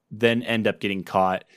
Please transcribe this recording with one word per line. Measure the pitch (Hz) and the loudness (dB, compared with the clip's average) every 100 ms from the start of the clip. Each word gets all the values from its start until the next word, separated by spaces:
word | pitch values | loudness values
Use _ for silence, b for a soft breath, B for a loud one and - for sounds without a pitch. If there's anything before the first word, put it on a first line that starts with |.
| _ | _
then | 107 117 117 | 0 2 2
end | 110 113 107 | 0 0 0
up | - | -2
getting | 101 95 | -4 -6
caught | - 98 92 92 - | -2 0 2 0 -8